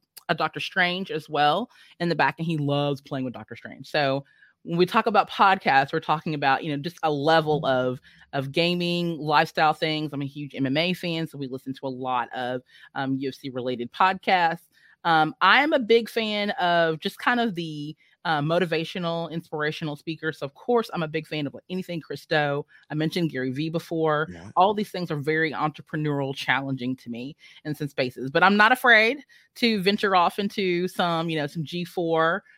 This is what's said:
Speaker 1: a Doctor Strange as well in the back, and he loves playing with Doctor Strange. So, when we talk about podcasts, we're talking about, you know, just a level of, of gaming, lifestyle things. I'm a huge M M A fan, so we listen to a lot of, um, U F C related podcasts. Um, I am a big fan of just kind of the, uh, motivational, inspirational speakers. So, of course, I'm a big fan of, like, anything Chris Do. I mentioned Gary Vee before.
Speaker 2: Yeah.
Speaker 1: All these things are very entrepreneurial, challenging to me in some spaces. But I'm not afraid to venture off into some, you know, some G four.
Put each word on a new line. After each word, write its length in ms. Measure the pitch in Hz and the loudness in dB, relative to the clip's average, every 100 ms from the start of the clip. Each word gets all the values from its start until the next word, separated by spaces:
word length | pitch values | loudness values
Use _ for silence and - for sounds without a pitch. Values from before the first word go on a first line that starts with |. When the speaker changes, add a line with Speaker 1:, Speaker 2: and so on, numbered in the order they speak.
| _ - - | _ -20 -18
Speaker 1:
a 60 | |
Doctor 260 | 165 156 151 | -6 -6 -4
Strange 500 | - 190 180 180 190 | -6 0 0 0 -6
as 160 | 156 147 | -8 -6
well 440 | 151 147 170 240 _ - _ | 2 2 2 -2 _ -20 _
in 100 | 175 | -2
the 40 | |
back, 200 | 156 143 - | 2 0 0
and 60 | |
he 140 | 165 156 | -4 -2
loves 420 | 143 143 143 139 | 0 0 0 -4
playing 240 | - 139 | -6 -8
with 80 | 127 | -6
Doctor 240 | 110 107 117 | -10 -14 -16
Strange. 340 | 110 - 135 | -16 -18 -6
So, 360 | 156 139 135 139 _ _ _ | 0 0 0 -4 _ _ _
when 120 | - 170 | -6 0
we 80 | |
talk 220 | 180 233 226 | 2 2 4
about 240 | 208 165 | 2 2
podcasts, 600 | - 202 190 - 135 139 | 4 4 4 4 4 4
we're 80 | 160 | -2
talking 340 | - 156 165 | 0 -2 0
about, 300 | 151 143 135 | 0 2 2
you 120 | 160 143 | 0 -4
know, 60 | |
just 160 | 143 - | -6 -4
a 60 | 160 | -2
level 540 | 147 143 160 151 151 | 2 4 4 4 0
of, 360 | 147 131 127 127 - - - | 2 2 0 -4 -12 -20 -8
of 180 | 139 135 | -6 -2
gaming, 680 | 139 170 175 175 175 170 160 | 0 2 0 0 0 -2 -4
lifestyle 560 | 151 151 160 - 156 | 2 2 2 2 2
things. 400 | 156 160 156 151 | 2 -2 -2 -4
I'm 80 | 143 | -4
a 60 | 143 | -6
huge 280 | 143 143 | -8 -12
M 120 | 110 135 | -2 0
M 100 | 143 | 0
A 160 | 175 | 0
fan, 360 | 180 180 165 160 | -2 -4 -4 -6
so 100 | 143 | -8
we 80 | 135 | -10
listen 260 | 131 - | -8 -10
to 120 | 131 135 | -8 -8
a 20 | |
lot 400 | 127 127 127 117 | -6 -4 -2 -4
of, 280 | 127 123 127 - - - 139 | -6 -6 -6 -10 -20 -14 -6
um, 200 | 135 135 | -4 -2
U 100 | 135 | -4
F 80 | - | -8
C 140 | 139 | -10
related 400 | 127 123 120 120 | -6 -6 -6 -8
podcasts. 760 | - 190 190 - 185 170 170 _ _ _ _ | 0 0 0 0 2 2 -2 _ _ _ _
Um, 300 | 175 160 156 - | 0 2 2 2
I 220 | 185 226 | 4 4
am 100 | 294 | 4
a 60 | 302 | 0
big 320 | 214 233 220 | 4 2 2
fan 400 | - 214 208 202 | -4 -4 -2 -4
of 480 | - 175 170 165 160 | 0 2 4 2 0
just 200 | 202 - | -6 -4
kind 200 | - 247 | -2 0
of 160 | 233 | 0
the, 420 | 175 165 151 147 156 _ _ | -2 -6 -6 -10 -12 _ _
uh, 160 | 175 156 | -2 0
motivational, 920 | 143 170 180 165 165 196 170 170 165 | 2 2 2 0 -4 -4 -4 -4 -4
inspirational 640 | 165 170 156 151 156 160 147 | -8 -8 -4 -4 -4 -6 -8
speakers. 420 | - 156 151 151 | -10 -6 -6 -6
So, 60 | |
of 100 | 139 | -10
course, 360 | - - 240 226 | -10 0 0 0
I'm 120 | 165 | -4
a 40 | 156 | -4
big 180 | 156 160 | -6 -6
fan 200 | 156 143 | -6 -6
of, 80 | |
like, 80 | - - | -10 -10
anything 300 | 185 175 170 | -10 -8 -10
Chris 260 | - 143 - | -10 -14 -2
Do. 400 | 156 147 143 - - _ | 0 0 -2 -6 -18 _
I 40 | |
mentioned 360 | 151 156 180 165 | -2 -2 0 -2
Gary 220 | 131 131 | -2 -4
Vee 180 | 127 160 | -4 -4
before. 560 | 160 - 165 160 151 160 | -4 -4 -2 0 0 -2
Speaker 2:
Yeah. 200 | 87 95 165 | -8 -6 2
Speaker 1:
All 180 | 190 | 4
these 160 | 208 214 | 4 -4
things 200 | 185 175 | -6 -4
are 60 | 151 | -2
very 360 | 143 156 160 | 0 0 0
entrepreneurial, 800 | 110 156 - - 165 151 143 135 | 0 -4 -4 -10 -4 -2 -2 -4
challenging 640 | - - 131 139 131 123 127 | -4 0 0 0 -6 -6 -6
to 140 | 120 | -8
me 260 | 117 131 - - - | -12 -12 -16 -20 -16
in 120 | 156 147 | -10 -8
some 120 | 147 | -8
spaces. 400 | - 127 120 131 | -4 -4 -4 -2
But 140 | 156 | 4
I'm 140 | 185 202 | 6 8
not 160 | 214 | 6
afraid 520 | 254 254 220 220 285 - - _ | 6 6 6 6 0 -8 -20 _
to 260 | - 240 214 | 0 2 2
venture 360 | 185 208 208 185 | 2 2 4 4
off 240 | 175 - | 4 2
into 480 | 202 - 185 175 180 | -4 -2 0 0 -2
some, 420 | - 180 165 170 | -2 0 0 0
you 80 | 160 | -2
know, 80 | 147 | -2
some 180 | 170 | -4
G 200 | 143 175 | -6 -6
four. 580 | 170 - 165 160 160 185 - | -6 -4 0 2 2 0 -6